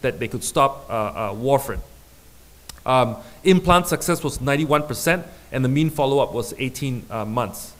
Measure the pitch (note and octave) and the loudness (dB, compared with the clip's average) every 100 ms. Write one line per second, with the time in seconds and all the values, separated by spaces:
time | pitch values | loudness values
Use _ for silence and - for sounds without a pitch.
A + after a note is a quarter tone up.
0 | C3 B2 A#2 B2+ - - C#3 - - A2+ | -2 -4 -6 -4 -2 2 2 2 -6 -2
1 | G#2 G2+ G#2+ G2+ B2 C3+ - F#2+ - - | -2 -4 -6 -4 2 2 0 -8 -10 -18
2 | - - - - - - - - - C3 | -20 -20 -20 -20 -20 -20 -20 -10 0 2
3 | A#2+ A2+ - - F#3 F#3 F3 F3 F3 D3+ | 2 -2 -12 -2 4 4 6 4 4 -2
4 | - E3+ D3 - C3 C#3+ D#3 D3 D3 A2+ | 0 -2 -2 -4 0 0 2 2 0 -4
5 | - F3+ E3+ - - C3 C3 C#3 D#3+ D3+ | 0 0 -2 -18 -8 -2 0 2 2 2
6 | C3+ C#3 B2+ A#2 A2+ - C3+ B2+ C#3 B2 | 2 2 2 -2 -6 -6 -6 -4 -6 -6
7 | - A2+ G#2+ A2+ A2 - - - | -8 -8 -4 -4 -4 -6 -16 -18